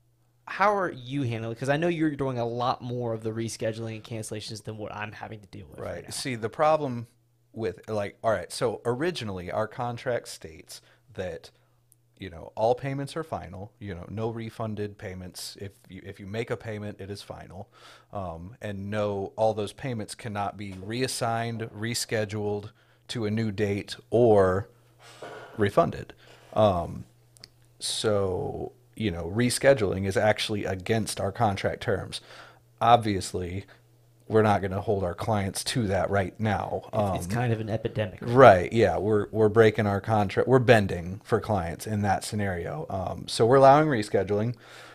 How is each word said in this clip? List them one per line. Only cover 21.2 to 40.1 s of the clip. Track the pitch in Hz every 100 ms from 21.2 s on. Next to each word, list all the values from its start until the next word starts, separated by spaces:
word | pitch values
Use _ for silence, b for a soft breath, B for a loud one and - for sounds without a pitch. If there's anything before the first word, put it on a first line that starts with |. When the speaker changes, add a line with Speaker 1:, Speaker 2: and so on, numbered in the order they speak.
| 123 113 117 113 113 104
Speaker 2:
rescheduled | 113 120 - 113 107 107 104 101 101 b b b _
to | 127 107
a |
new | 107 110
date, | 98 101 101 - - -
or | 110 120 104 95 92 - _ _ _ B B B B B -
refunded. | 101 - 147 - - - B B B
Um, | - 107 90 82 - - _ _ _ - _ _ _
so, | - - 113 104 98 90 - - - - _ -
you | 110
know, | 85 82
rescheduling | 101 123 - 135 135 101 95 98
is | 95
actually | 107 107 - 104 -
against | 95 90 113 101 -
our | 98
contract | - 113 95 107 80
terms. | - 95 98 - B B B B _ _
Obviously, | 117 120 110 98 90 101 90 92 - b _ _ _ _ _
we're | 110
not | 107 101
gonna | 95 95
hold | 104 101
our | 92
clients | 87 - 107 98 -
to | - 135 107
that | 95 85
right | 98 92 -
now. | 107 95 101 92 -
Speaker 1:
It's, | 110 101 87 87
it's |
Speaker 2:
Um, |
Speaker 1:
kind | 110 120
of | 110
an | 113
epidemic. | 113 113 - 104 -
Speaker 2:
Right, | - 120 127 95 90
yeah. | 113 101 82
We're, | 95 107 -
we're | 107 107
breaking | 104 110 107 104
our | 101
contract. | -